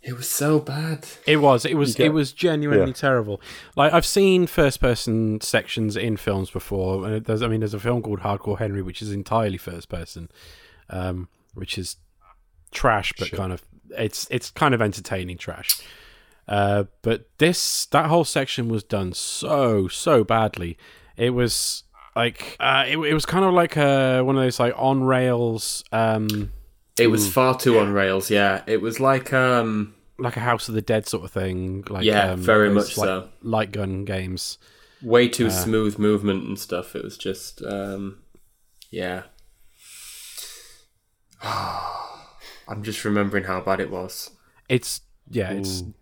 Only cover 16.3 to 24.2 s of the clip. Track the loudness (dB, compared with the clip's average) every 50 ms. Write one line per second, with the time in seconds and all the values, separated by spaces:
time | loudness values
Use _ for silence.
16.3 | _ _ _ -2 0 2 2 2 2 0 -2 -4 _ _ -2 -2 -2 -2 -4 _
17.3 | _ _ 2 2 2 2 -2 -2 -2 -4 -4 0 0 0 2 4 4 4 2 2
18.3 | 0 -2 -2 -2 -4 -4 -2 -2 -2 -4 -4 _ -4 -2 -2 -2 -6 -6 -8 -8
19.3 | -8 -8 -2 0 0 2 4 4 4 2 2 0 -4 -4 0 4 4 4 4 4
20.3 | 2 2 2 0 -2 -4 -8 -8 -8 _ -16 -20 -20 -20 _ -20 _ -2 -2 0
21.3 | 2 2 0 0 0 -2 -4 -4 -6 -8 -12 _ _ -20 -20 -8 _ -2 -2 -2
22.3 | -2 -6 -14 -16 -8 -2 0 2 4 2 2 2 0 -2 0 0 0 0 0 0
23.3 | 0 2 2 4 6 4 4 2 2 2 4 4 4 4 4 4 2 2